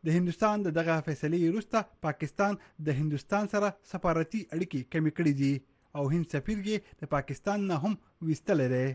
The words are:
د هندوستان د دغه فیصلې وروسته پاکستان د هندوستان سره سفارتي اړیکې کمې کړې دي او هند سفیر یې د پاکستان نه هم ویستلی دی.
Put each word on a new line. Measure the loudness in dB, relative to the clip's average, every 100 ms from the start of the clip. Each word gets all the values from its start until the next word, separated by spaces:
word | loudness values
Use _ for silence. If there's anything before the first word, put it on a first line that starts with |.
| 4
د | 2
هندوستان | 2 2 2 2 0
د | 0
دغه | 2 0 0
فیصلې | -4 -2 2 2
وروسته | 0 0 -2 -2 _ -6
پاکستان | -4 -6 0 0 0 -8 -6 -2
د | 0
هندوستان | 0 -2 -2 -2 0
سره | 0 0 -2 -12
سفارتي | -4 0 0 0 -4 -6
اړیکې | -6 -4 -4 -4
کمې | 0 0 2
کړې | 2 4
دي | 2 0 _ _ _ -4
او | 0
هند | 0 0 -4
سفیر | -4 -4 -2
یې | -4 -4 -14
د | -4
پاکستان | -4 -2 -6 -2 -2 0
نه | 0
هم | 0 -4 _ _ -4
ویستلی | -2 2 2 2
دی. | 2 0